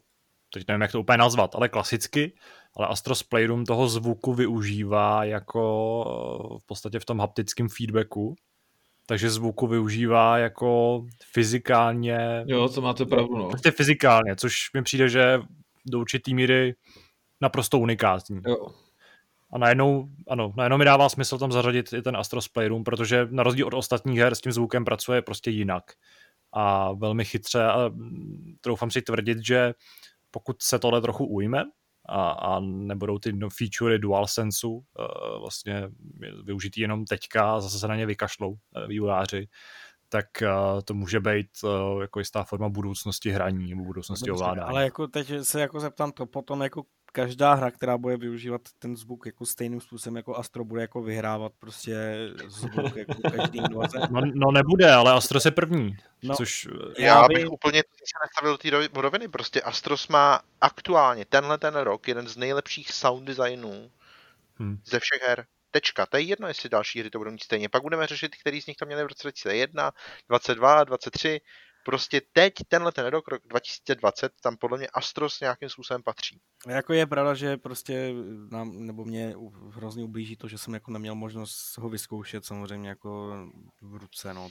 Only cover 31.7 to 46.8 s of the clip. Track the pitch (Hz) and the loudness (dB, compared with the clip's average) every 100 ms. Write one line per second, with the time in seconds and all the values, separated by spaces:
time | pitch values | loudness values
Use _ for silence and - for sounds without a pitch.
31.7 | - _ _ - 95 85 - 95 92 95 | -10 _ _ -6 0 0 0 -2 -2 -2
32.7 | 95 101 101 101 104 113 101 101 - 110 | -6 -6 -6 -4 -4 -4 -4 -6 -4 -6
33.7 | - 117 110 101 98 104 - 110 - 117 | -2 2 2 2 0 0 -2 -2 -2 -6
34.7 | 113 135 - 57 - 55 - - - 104 | -8 -12 -10 -10 -8 -8 -8 -10 -10 -6
35.7 | 101 98 113 - - 101 101 101 101 95 | -6 -8 -12 -20 -16 -16 -14 -10 -8 -6
36.7 | 107 107 107 107 - - 110 104 110 98 | -4 -2 -2 -4 -6 -2 2 4 2 -2
37.7 | 98 107 107 110 104 104 - 98 107 _ | -4 -4 -2 -2 -2 -4 -4 -6 -8 _
38.7 | 117 104 104 101 95 95 98 107 _ - | -12 -8 -2 0 0 0 -4 -10 _ -20
39.7 | - - _ _ 110 - - 107 98 98 | -20 -20 _ _ -4 -4 -2 0 2 2
40.7 | 101 101 104 92 104 104 104 98 - 104 | 0 -4 -6 -2 0 2 0 -2 -6 -2
41.7 | 98 98 98 98 104 98 107 95 98 104 | 0 0 -2 -4 -6 -6 -6 -6 -4 -4
42.7 | 104 101 98 104 - 107 98 92 95 90 | -4 -6 -6 -8 -6 -2 0 0 -2 -6
43.7 | 92 92 92 87 92 101 92 90 92 85 | -8 -10 -10 -10 -8 -4 -2 -2 -4 -4
44.7 | 131 135 - 147 151 139 143 135 151 143 | -2 -2 -2 -8 -6 -8 -6 -4 -2 -2
45.7 | 151 147 - 147 - 123 139 127 139 135 | -4 -8 -6 -6 -6 -10 -10 -8 -4 -4
46.7 | 156 | -6